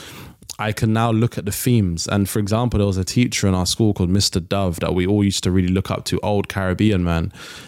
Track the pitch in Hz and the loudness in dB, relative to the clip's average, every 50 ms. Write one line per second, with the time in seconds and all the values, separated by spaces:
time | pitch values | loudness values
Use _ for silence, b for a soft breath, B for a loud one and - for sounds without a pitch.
0 | B B B B B B B B - - - - 104 110 107 - 120 110 110 113 | B B B B B B B B -18 -18 -10 -6 -4 -4 -2 0 0 0 2 2
1 | 117 117 113 110 117 117 - - - 104 - - - 131 123 113 98 87 85 82 | 2 2 2 2 2 0 -2 -4 -6 -6 -6 -2 0 2 4 4 2 2 0 -4
2 | - - - 101 101 - - 113 104 95 110 113 123 117 113 104 101 101 90 95 | -4 -2 0 0 0 0 0 -2 0 0 0 0 0 0 2 2 2 2 2 0
3 | 92 - - 123 123 - - - - 98 92 90 90 - - - 113 107 98 - | -2 0 2 2 2 2 0 0 0 2 2 2 0 -2 0 2 2 2 2 2
4 | 92 85 95 101 - - - 95 82 - 98 98 98 90 80 - 85 80 82 92 | 0 2 2 2 2 0 -2 -2 -2 -2 -2 0 0 0 -2 -2 -2 0 0 0
5 | 92 95 104 104 101 98 98 - - 92 90 95 90 90 95 98 - - 98 - | 2 2 2 4 2 2 0 0 -2 2 2 2 2 2 2 0 0 -2 -6 -6
6 | - - - - - 104 104 101 101 - - 101 95 92 90 92 104 107 101 90 | -4 -4 -4 -2 -2 -2 -2 -2 -2 -2 -4 -2 -2 -2 0 2 2 2 2 2
7 | 87 85 82 82 85 95 B B B B B B B | 2 0 0 0 -2 -4 B B B B B B B